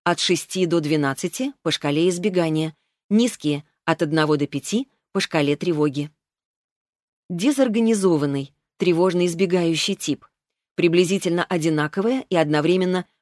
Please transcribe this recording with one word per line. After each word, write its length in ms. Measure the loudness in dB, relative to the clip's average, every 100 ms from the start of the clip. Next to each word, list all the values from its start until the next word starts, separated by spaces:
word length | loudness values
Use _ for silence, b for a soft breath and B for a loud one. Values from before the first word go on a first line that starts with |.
от 160 | -4 -2
шести 460 | 0 -2 -2 -2 0
до 160 | 0
двенадцати 720 | 0 0 0 -2 -6 -4 -6 -6
по 100 | -4
шкале 380 | -2 -2 0 0
избегания. 680 | 0 -2 0 0 0 -2 -6 _ _ 0
Низкие 540 | 2 2 0 -4 -4 -6 _ -2
от 160 | 0
одного 340 | 0 2 2 2
до 120 | 0
пяти 420 | -6 -4 -4 -4 _ _
по 80 | -6
шкале 340 | -2 0 0 0
тревоги. 560 | -2 0 0 -2 -8 _ _ _ _ _ _ _ _ _ _ _ -12
Дезорганизованный, 1200 | -4 0 2 2 2 2 2 2 2 0 -2 -6 _ _ -4
тревожно 500 | 0 2 2 2 0
избегающий 680 | 0 0 2 0 0 -2 -4
тип. 300 | -4 -6 -8 _ _ _ _ 0
Приблизительно 680 | 2 2 2 0 0 -2 -2
одинаковое 800 | -2 0 0 -2 -2 -2 -2 -2
и 60 | 0
одновременно 680 | 2 2 2 2 2 -2 -4 _